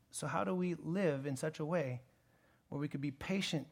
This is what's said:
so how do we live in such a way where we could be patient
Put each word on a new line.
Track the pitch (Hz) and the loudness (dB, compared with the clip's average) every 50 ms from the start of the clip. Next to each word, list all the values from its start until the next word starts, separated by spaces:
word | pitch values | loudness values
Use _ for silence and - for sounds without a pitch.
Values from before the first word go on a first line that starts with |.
| _ _ | _ _
so | - - 156 143 | -8 -6 -4 0
how | 147 175 202 | 0 2 2
do | 196 185 | 2 2
we | 180 180 180 170 | 2 2 2 0
live | - - 160 165 202 202 160 143 135 135 | -2 -2 -2 0 2 4 4 2 2 0
in | 143 135 | -2 -2
such | 127 - 160 156 - | 0 -2 -2 -2 -2
a | 156 | -2
way | 151 180 175 151 127 123 120 - - - _ _ _ - _ _ _ _ _ _ _ | 0 0 0 0 0 -2 -6 -8 -12 -20 _ _ _ -20 _ _ _ _ _ _ _
where | - 139 | -4 -4
we | 147 147 | -2 -2
could | - 139 | -2 -2
be | 139 147 | -2 -2
patient | 131 - - - 190 196 190 - - 165 - - | -4 -4 -2 0 0 2 2 2 0 0 -2 -4